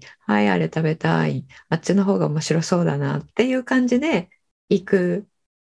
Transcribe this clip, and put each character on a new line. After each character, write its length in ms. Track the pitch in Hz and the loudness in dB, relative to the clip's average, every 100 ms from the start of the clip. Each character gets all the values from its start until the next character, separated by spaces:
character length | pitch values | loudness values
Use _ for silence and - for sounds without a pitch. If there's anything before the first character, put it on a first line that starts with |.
| - - - | -10 -16 -2
は 160 | 208 | 2
い、 80 | 208 | 2
あ 80 | 185 | 2
れ 80 | 165 | 0
食 180 | - | -2
べ 120 | 160 160 | -2 -2
た 320 | 165 165 156 | 0 0 0
い。 180 | 139 - - - | -4 -10 -16 -6
あ 60 | 160 | -4
っ 40 | |
ち 160 | - 185 | 0 0
の 100 | 190 | 2
方 120 | 190 | 0
が 100 | 160 | 0
面 140 | 151 | -2
白 200 | - 160 | -2 -2
そ 200 | 165 180 | 0 0
う 40 | 165 | 0
だ 120 | 143 | 0
な」 220 | 139 147 | -2 -4
っ 60 | - | -6
て 200 | - 247 | -2 0
い 80 | 254 | 0
う 80 | |
感 240 | 247 254 247 | 0 0 2
じ 120 | 247 | 2
で 300 | 302 233 - _ _ _ - | 2 -2 -4 _ _ _ -2
行 160 | 196 185 | -2 0
く 420 | 196 180 175 - _ _ _ | 0 0 -2 -6 _ _ _